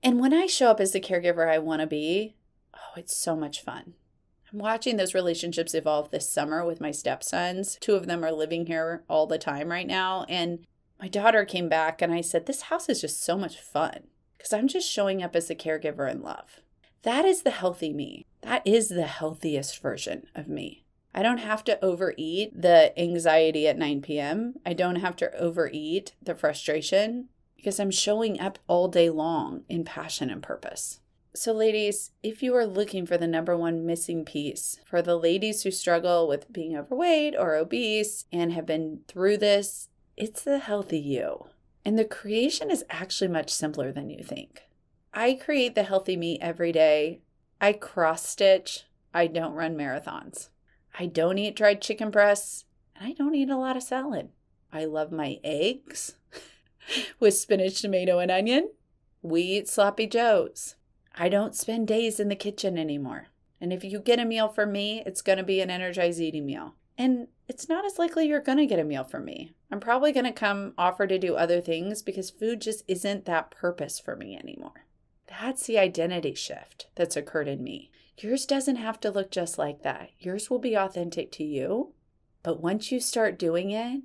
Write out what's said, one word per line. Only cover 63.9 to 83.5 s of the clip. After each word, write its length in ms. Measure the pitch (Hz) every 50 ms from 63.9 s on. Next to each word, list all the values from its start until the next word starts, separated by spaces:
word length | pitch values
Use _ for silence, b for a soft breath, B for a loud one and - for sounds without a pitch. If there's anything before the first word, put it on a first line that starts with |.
| 196 208
get 200 | 202 - 240 240
a 60 | 240
meal 220 | 226 226 220 220 214
from 240 | 214 - 208 208
me, 300 | 202 202 202 208 214 220 214
it's 180 | 196 185 - -
gonna 200 | - 190 190 190
be 160 | 185 190 190
an 120 | 185 185
energized 500 | 180 180 185 180 175 185 175 175 175 165
eating 240 | 165 160 156 156 147
meal. 300 | 139 135 - 80 - - _ _ _ _ -
And 300 | 247 254 254 240 240 - _ _ _ _
it's 200 | 247 - - -
not 160 | 320 349 403
as 140 | 403 392 -
likely 300 | 339 339 339 330 320 302
you're 120 | 294 294
gonna 260 | 294 - 262 285 302 262
get 120 | 220 170
a 40 | 160
meal 200 | 151 147 135 131
from 220 | - - - -
me. 280 | 78 - - - 165 _ _ _ _
I'm 80 | - 202
probably 320 | - 233 233 254 269 302
gonna 200 | 285 269 254 254
come 440 | 226 - - 208 202 202 196 196 - -
offer 300 | 175 180 180 - 202 190
to 100 | 190 190
do 180 | 185 180 160
other 260 | - 160 170 175 175
things 420 | 175 170 165 160 170 196 214 208 -
because 260 | - 185 190 190 185
food 320 | - - 214 220 233 220
just 220 | 208 220 220 220 - -
isn't 380 | 190 180 185 202 202 196 196
that 260 | - 175 160 156 -
purpose 480 | - - - 180 175 175 156 147 - -
for 160 | - - -
me 220 | - - 104 98 -
anymore. 480 | - - - - 50 - - - _ _ _ _ _ _ _ _ _ -
That's 400 | - - 214 247 262 - - -
the 100 | 226 214
identity 560 | 196 185 185 - 165 170 180 175 160 147 -
shift 540 | - - - - - - - _ _ - _ _
that's 200 | - 175 170 -
occurred 320 | 151 143 - - 160 147 143
in 160 | 139 139 127
me. 280 | - - - - _ b b b b b -
Yours 300 | - 208 247 269 - -
doesn't 300 | 277 277 269 285 262 240
have 220 | 226 220 226 220
to 100 | - 214
look 180 | 190 202 196 190
just 300 | - 190 175 165 - -
like 240 | 156 147 147 143 -
that. 260 | 147 127 - - - _ _
Yours 320 | - 180 180 208 214 -
will 80 | 254 247
be 160 | - 254 220
authentic 580 | 208 190 190 190 180 175 170 - - 147 - -
to 100 | - 151
you. 500 | 151 151 135 131 151 190 233 302 - - _ _ _ _ _ _ _ _ _
But 180 | _ 170 165 -
once 320 | 160 170 190 214 220 -
you 80 | 262 254
start 380 | 240 - - 247 220 208 190 180
doing 320 | 185 170